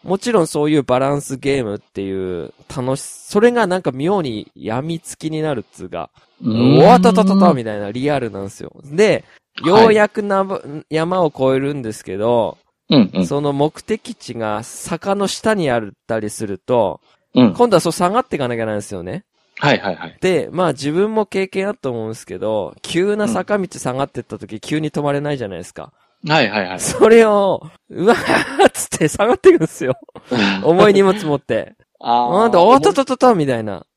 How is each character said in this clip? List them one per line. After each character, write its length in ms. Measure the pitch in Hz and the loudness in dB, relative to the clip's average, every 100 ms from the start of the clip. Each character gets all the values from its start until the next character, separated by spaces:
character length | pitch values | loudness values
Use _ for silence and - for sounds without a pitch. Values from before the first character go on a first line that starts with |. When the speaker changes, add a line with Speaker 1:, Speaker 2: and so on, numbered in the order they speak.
Speaker 1:
も 140 | - 196 | -4 -4
ち 140 | 240 | 0
ろ 100 | 220 | 0
ん 60 | 160 | 0
そ 160 | 151 | -2
う 80 | 151 | 0
い 60 | 151 | 0
う 60 | |
バ 160 | 127 127 | 0 0
ラ 140 | 135 | 0
ン 80 | 143 | -2
ス 160 | - 135 | -6 -6
ゲ 240 | 139 139 | -2 -2
ー 40 | 113 | -4
ム 100 | 104 | -8
っ 40 | |
て 220 | _ - | _ -10
い 100 | 98 | -6
う 420 | 95 92 90 65 _ _ 139 | -6 -6 -6 -10 _ _ -8
楽 220 | 127 139 | -4 -6
し-、 40 | |
そ 360 | - - - 208 | -8 -18 -6 2
れ 120 | 233 | 2
が 160 | 240 202 | 2 -2
な 120 | 185 | -2
ん 20 | |
か 100 | 175 | -4
妙 300 | 131 156 202 | -4 -2 -2
に 300 | 147 107 - - | -2 -8 -12 -12
病 320 | 76 117 156 | -8 -6 -6
み 120 | 165 | -8
つ 180 | - - | -10 -12
き 120 | 156 | -8
に 120 | 156 | -4
な 120 | 156 | -4
る 80 | 131 | -4
っ 20 | - | -8
つ 140 | - 92 | -16 -12
う 40 | |
か、 200 | 85 76 _ _ _ | -10 -12 _ _ _
Speaker 2:
う 40 | - | -4
ー 340 | 113 123 147 | 2 4 8
ん。 0 | |
Speaker 1:
「お 60 | 202 | 8
わ 120 | 247 | 8
た 140 | 240 | 6
た 100 | 185 | 4
た 140 | 196 196 | 4 4
た」 160 | 185 | 4
み 100 | 143 | 4
た 120 | 110 104 | -2 -6
い 40 | |
な 120 | 101 | -6
リ 180 | 117 139 | -4 -2
ア 100 | 143 | -2
ル 120 | 117 | -4
な 100 | 98 | -8
ん 40 | 98 | -10
で 40 | |
す 120 | - | -12
よ。 120 | - - | -18 -18
で、 400 | 139 156 214 156 _ _ _ - | -10 0 2 2 _ _ _ -6
Speaker 2:
は 180 | 143 208 | 4 6
い。 40 | |
Speaker 1:
よ 40 | 226 | 6
う 40 | |
や 160 | 214 208 | 6 2
く 140 | - | -2
な 200 | 202 196 | -2 -2
ぶ-、 420 | 196 196 131 151 - | -2 -6 -10 -14 -6
山 320 | 151 165 185 | -4 -2 0
を 60 | 165 | -2
越 280 | - 131 135 | 0 0 0
え 40 | |
る 140 | 139 147 | -2 -6
ん 60 | |
で 120 | 113 | -8
す 100 | 107 | -10
け 140 | - 95 | -10 -4
ど、 400 | 110 120 98 - _ _ _ | 0 2 0 -6 _ _ _
Speaker 2:
う 80 | 151 | 2
ん 140 | 98 | 2
う 60 | - | 0
ん。 60 | 87 | -2
Speaker 1:
そ 140 | 143 | -2
の 120 | 147 | -2
目 260 | 139 151 - | 0 -2 -4
的 340 | - 220 - 226 | -8 -8 -8 -16
地 180 | - | -12
が 300 | 117 110 107 | -8 -4 -6
坂 500 | 123 - - 170 196 | -8 -16 -10 -8 -4
の 140 | 196 190 | -2 -2
下 260 | - 226 | -2 -2
に 160 | 214 151 | 0 0
あ 100 | 120 | -2
っ 40 | 104 _ _ | -4 _ _
た 120 | 113 | -6
り 100 | 107 | -6
す 160 | - 110 | -8 -8
る 100 | 95 | -8
と、 420 | - 123 101 78 _ _ _ - | -2 0 0 -4 _ _ _ 2
Speaker 2:
う 80 | |
ん。 100 | 240 | 4
Speaker 1:
今 160 | 170 240 | 4 4
度 60 | 185 | 4
は 40 | |
そ 100 | 170 | 2
う 20 | |
下 180 | 160 180 | -2 0
が 100 | 220 | 0
っ 80 | - | -2
て 100 | 156 | -4
い 20 | |
か 80 | 123 | -4
な 80 | 120 | -4
き 60 | |
ゃ 40 | 110 | -4
な 80 | |
ん 40 | 107 | -6
で 40 | |
す 120 | - | -8
よ 100 | 95 | -10
ね。 200 | 87 139 _ _ _ - | -10 -10 _ _ _ -4
Speaker 2:
は 160 | 147 107 | 0 0
い 20 | |
は 140 | 98 | -2
い 40 | 90 | -8
は 120 | - | -12
い。 100 | - | -6
Speaker 1:
で、 300 | 185 170 - | -2 -2 -2
ま 160 | 165 175 | -4 -2
あ 40 | |
自 200 | 135 143 | -2 -4
分 220 | 160 208 | -2 -2
も 140 | 220 202 | -2 -4
経 200 | 190 190 | -4 -4
験 200 | 190 196 | -4 -6
あ 60 | |
っ 20 | 208 | -6
た 80 | |
と 80 | 135 | -6
思 140 | 117 110 | -6 -8
う 40 | |
ん 20 | |
で 20 | 110 | -10
す 100 | - | -12
け 140 | 92 | -8
ど、 340 | 107 107 87 - | -4 -4 -4 -10
急 340 | - 165 196 214 | -6 -4 -2 -2
な 120 | 214 | -2
坂 320 | 208 180 208 | -4 -2 -4
道 80 | 180 | -4
下 220 | 131 - | -8 -8
が 100 | 127 139 | -4 -6
っ 40 | |
て 120 | - | -8
っ 20 | |
た 160 | - 104 | -12 -14
時、 140 | 101 | -12
Speaker 2:
う 20 | 107 | -14
ん。 40 | |
Speaker 1:
急 200 | - 151 | -6 -4
に 100 | 156 | -4
止 140 | - | -4
ま 100 | 147 | -4
れ 80 | 143 | -4
な 100 | 147 | -4
い 60 | 143 | -6
じ 80 | 107 | -8
ゃ 20 | |
な 80 | 87 | -10
い 40 | |
で 40 | |
す 100 | 90 | -14
か。 200 | - 73 _ _ _ 156 | -18 -20 _ _ _ -2
Speaker 2:
は 140 | 156 | 0
い 80 | 113 | 2
は 120 | 104 | -2
い 60 | 92 | -4
は 80 | 92 | -6
い。 40 | |
Speaker 1:
そ 300 | - - 220 | -8 2 6
れ 160 | 226 220 | 8 6
を、 380 | 208 196 147 151 _ _ | 2 0 -2 -6 _ _
「う 160 | - 185 | -2 0
わ 100 | 233 | 0
ー」 520 | - 330 - 277 370 | 0 -2 -2 2 2
っ 40 | |
つ 140 | - - - | 2 -10 -2
っ 40 | |
て 80 | 156 | -2
下 180 | - 208 | 0 0
が 80 | |
っ 40 | 311 | 4
て 100 | 381 | 6
い 40 | |
く 20 | 339 | 6
ん 20 | |
で 60 | 160 | 2
す 160 | - | -4
よ。 140 | 127 127 - - _ | -6 -6 -8 -20 _
Speaker 2:
<laughs> 320 | 123 101 98 | -2 0 0
Speaker 1:
重 260 | 113 175 208 | 2 6 6
い 40 | |
荷 100 | 196 | 6
物 220 | 196 202 156 | 4 0 -2
持 100 | 143 | -4
っ 40 | |
て。 360 | _ 113 - _ _ _ | _ -4 -4 _ _ _
Speaker 2:
あ 300 | - 120 120 | 0 0 2
ー。 20 | |
Speaker 1:
な 160 | 180 226 | 2 4
ん 20 | |
で、 60 | 190 | 6
「お 80 | 180 | 6
わ 120 | 269 | 6
た 140 | 349 | 4
た 120 | 285 262 | 0 -2
た 120 | 254 | 2
た」 160 | 254 208 | 2 4
み 120 | 143 | 0
た 100 | 120 | -2
い 60 | |
な。 220 | 107 90 - | -4 -10 -14